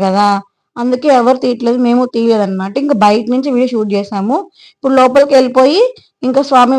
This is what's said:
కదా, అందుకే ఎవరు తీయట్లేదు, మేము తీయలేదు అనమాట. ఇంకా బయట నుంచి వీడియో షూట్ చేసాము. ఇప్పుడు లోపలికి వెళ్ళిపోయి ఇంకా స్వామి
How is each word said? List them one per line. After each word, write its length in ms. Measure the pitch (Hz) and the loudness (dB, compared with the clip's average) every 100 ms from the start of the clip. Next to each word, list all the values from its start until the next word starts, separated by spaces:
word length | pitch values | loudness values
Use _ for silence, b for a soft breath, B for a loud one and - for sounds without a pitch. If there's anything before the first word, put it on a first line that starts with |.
కదా, 240 | 190 190 208 202 - _ _ - | -2 0 0 0 -6 _ _ -6
అందుకే 260 | 247 254 294 262 | -4 -2 2 2
ఎవరు 180 | 233 262 | 2 0
తీయట్లేదు, 340 | 254 233 233 247 247 | -2 -2 -2 0 0
మేము 140 | 240 247 | 0 0
తీయలేదు 300 | 233 233 220 196 | -2 0 0 -2
అనమాట. 260 | 190 190 208 | -4 -6 -4
ఇంకా 120 | 285 240 208 | -2 2 2
బయట 180 | 208 226 | 2 -2
నుంచి 140 | 247 269 | -4 -2
వీడియో 160 | 247 254 | -2 -2
షూట్ 160 | 247 214 202 | -2 -4 -4
చేసాము. 400 | 202 202 202 302 - b b b | -4 -6 -4 -4 -6 b b b
ఇప్పుడు 180 | 277 262 | -2 2
లోపలికి 340 | 254 269 285 269 | 2 2 2 2
వెళ్ళిపోయి 440 | 262 247 262 339 508 - b _ 254 | 2 2 2 2 0 -2 b _ -2
ఇంకా 140 | 262 277 | -2 0
స్వామి 280 | 254 247 | 2 2